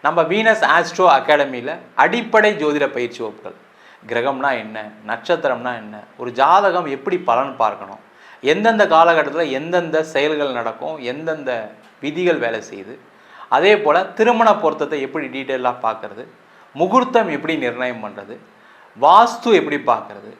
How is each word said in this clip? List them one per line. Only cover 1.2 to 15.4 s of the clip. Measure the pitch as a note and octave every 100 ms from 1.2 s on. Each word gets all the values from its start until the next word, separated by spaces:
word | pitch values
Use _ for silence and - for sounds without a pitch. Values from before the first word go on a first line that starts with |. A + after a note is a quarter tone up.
| - D3+ C#3 B2+ B2 D#3+ - -
அடிப்படை | D3+ A#3 A#3 A3 G#3+ F#3+
ஜோதிட | D3+ D3 C#3+ B2
பயிற்சி | A#2+ -
வகுப்புகள், | A2+ G#2 F#2+ - _ _ - - G2+
கிரகம்னா | A#2 B2+ C3+ C#3 B2
என்ன, | A2 A2 G#2+ - G#2+
நட்சத்திரம்னா | A2+ - E3+ C#3+ B2 B2 A#2+
என்ன, | G#2+ G#2+ - -
ஒரு | B2+ A#2+
ஜாதகம் | C#3 F#3 G3+ F3 D#3+ C3+
எப்படி | - F#3 F3
பலன் | A#2 C#3 B2+
பார்க்கணும், | A2 G2+ G2 G2+ _ _ - - C3
எந்தெந்த | E3+ A3 G#3+ G3+ D#3+
காலகட்டத்துல | E3+ E3 C#3+ D3 D#3+ C3
எந்தெந்த | D#3+ F3 E3+ D#3 D#3
செயல்கள் | C#3 D3 D3+ C#3+ B2
நடக்கும், | A#2 A2 D3 D#3 B2
எந்தெந்த | C3+ D#3+ D#3 C3+ A#2+ G#2+ - - _
விதிகள் | C#3+ D3+ F3+ D3+
வேலை | A#2+ A2+ G#2
செய்யுது, | G2+ G2 B2+ _ _ _ - - C3+
அதே | F#3 G#3 -
போல | E3 F#3+ -
திருமண | A3 A3+ A3+ G3+ D#3+
பொருத்தத்தை | D3+ D3 D3+ C3+
எப்படி | D3+ C3+
டீட்டெயிலாக | C3